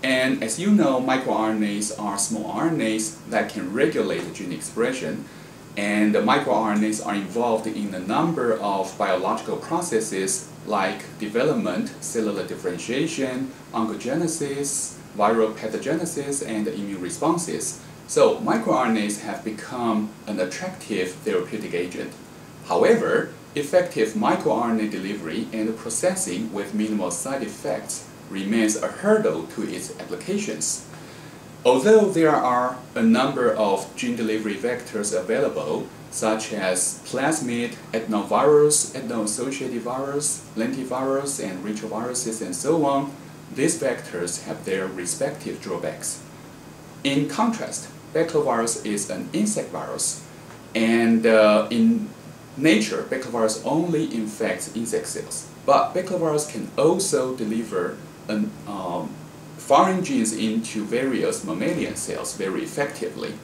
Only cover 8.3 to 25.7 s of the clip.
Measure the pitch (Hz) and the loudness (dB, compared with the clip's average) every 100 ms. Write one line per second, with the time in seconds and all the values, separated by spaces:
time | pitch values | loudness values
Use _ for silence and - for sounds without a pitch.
8.3 | 160 120 110 101 98 90 - 98 90 92 | 2 2 2 0 0 -2 -2 0 2 0
9.3 | 92 - 98 - 170 175 113 104 95 95 | -2 -2 -6 -2 -2 0 0 0 -2 -2
10.3 | - - - - 104 95 101 - - 107 | -2 -6 -14 -4 0 0 -2 -10 -10 -4
11.3 | 110 143 123 92 90 113 - - 120 107 | 0 2 2 0 -2 -4 -6 -6 -2 -2
12.3 | 98 90 90 92 85 - 127 160 - 131 | -2 -4 -4 -4 -6 -4 -2 -2 0 -2
13.3 | 127 135 - - 113 110 104 117 151 170 | -2 -6 -8 -8 -2 -2 -2 -2 0 0
14.3 | - 143 139 143 - - - - 101 104 | -2 -4 -2 -4 -4 -6 -10 -16 0 2
15.3 | 113 110 107 110 - 131 170 165 - 139 | 4 2 0 -6 -4 -2 -2 -2 -4 -4
16.3 | 139 - 110 107 101 101 98 90 - 151 | -4 -2 -2 -2 -4 -6 -6 -6 -2 0
17.3 | 170 - - - - - - - - 139 | 2 0 -4 -6 -8 -14 -20 -2 6 6
18.3 | - 110 117 110 107 113 110 104 104 107 | 6 2 0 2 2 4 2 0 -4 -6
19.3 | 95 110 104 - 127 117 107 107 - - | -6 -6 -8 -8 -4 0 2 0 -6 -8
20.3 | 98 110 - 185 - - 98 90 - - | -2 -2 -2 -8 -8 -4 -2 -2 -4 -2
21.3 | 92 - 110 95 85 90 - - - - | -2 -2 -6 -4 -4 -4 -4 -8 -10 -18
22.3 | - - - - 175 190 233 165 170 - | -18 -18 -18 -2 4 6 6 6 2 0
23.3 | - - - 143 180 180 - 110 110 107 | -8 -8 -4 2 2 2 2 0 2 2
24.3 | 180 165 120 120 113 107 95 95 104 80 | 2 2 2 2 2 0 -2 -4 -6 -4
25.3 | 92 117 113 110 | -4 -4 -2 -2